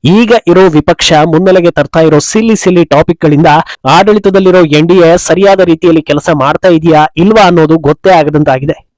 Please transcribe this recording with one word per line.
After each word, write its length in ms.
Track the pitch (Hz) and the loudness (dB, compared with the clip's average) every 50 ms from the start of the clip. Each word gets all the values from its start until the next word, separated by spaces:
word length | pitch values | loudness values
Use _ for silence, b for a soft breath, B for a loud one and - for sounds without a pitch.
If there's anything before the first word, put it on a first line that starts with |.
| - | 0
ಈಗ 280 | 135 180 214 240 214 240 226 - | 2 2 2 2 2 0 0 2
ಇರೋ 220 | - 175 185 190 185 | 0 2 2 2 2
ವಿಪಕ್ಷ 440 | 151 151 - - 170 - - - 170 | 2 0 -2 -2 -4 -4 -2 -2 0
ಮುನ್ನೆಲೆಗೆ 580 | 151 151 170 160 156 185 185 185 185 170 170 | 0 0 0 0 0 0 0 -2 -2 -4 -4
ತರ್ತಾ 300 | - - 143 - - 170 | -2 -4 -6 -4 -2 -2
ಇರೋ 180 | 160 160 156 147 | 0 0 0 0
ಸಿಲ್ಲಿ 380 | - - - 220 220 226 226 | -2 -2 -4 -4 -2 -2 -2
ಸಿಲ್ಲಿ 280 | 202 - 196 185 175 170 | -2 -2 -2 0 0 0
ಟಾಪಿಕ್‌ಗಳಿಂದ 640 | - - 143 160 - 170 _ - 160 147 143 165 165 185 208 - B B B _ 131 | 0 0 -2 0 -2 -4 _ -2 -2 -2 0 2 2 0 0 -2 B B B _ 0
ಆಡಳಿತದಲ್ಲಿರೋ 760 | 143 170 196 208 208 214 196 202 190 196 190 185 180 185 175 | 0 0 2 2 0 0 0 0 0 0 0 2 2 2 2
ಎನ್ 240 | 151 143 151 156 170 | 2 0 -2 0 0
ಡಿ 60 | 180 | 2
ಎ 220 | 190 170 165 170 | 2 2 2 2
ಸರಿಯಾದ 440 | 185 - - 160 170 196 196 196 190 | 0 0 -2 -2 0 2 0 2 2
ರೀತಿಯಲ್ಲಿ 420 | 185 175 165 160 - 175 165 160 151 | 0 0 0 0 0 0 0 0 -2
ಕೆಲಸ 280 | - 147 147 - - 165 | -2 -6 -4 -2 -4 -2
ಮಾಡ್ತಾ 340 | 147 131 139 156 - - 185 | -2 -2 -2 -4 -2 0 0
ಇದೆಯಾ 380 | 175 160 156 165 156 151 151 151 _ | 0 0 0 0 2 2 0 0 _
ಇಲ್ವಾ 300 | 156 170 202 220 226 202 | -2 0 0 2 2 2
ಅನ್ನೋದು 300 | 180 175 170 160 151 160 | 2 2 0 0 0 0
ಗೊತ್ತೇ 340 | 165 156 143 151 _ _ 190 | 0 0 -2 -4 _ _ 0
ಆಗದಂತಾಗಿದೆ. 800 | 185 165 151 147 151 147 151 147 131 131 135 147 - - _ _ _ | 2 2 0 0 -2 -2 -2 0 -2 -2 -4 -6 -8 -8 _ _ _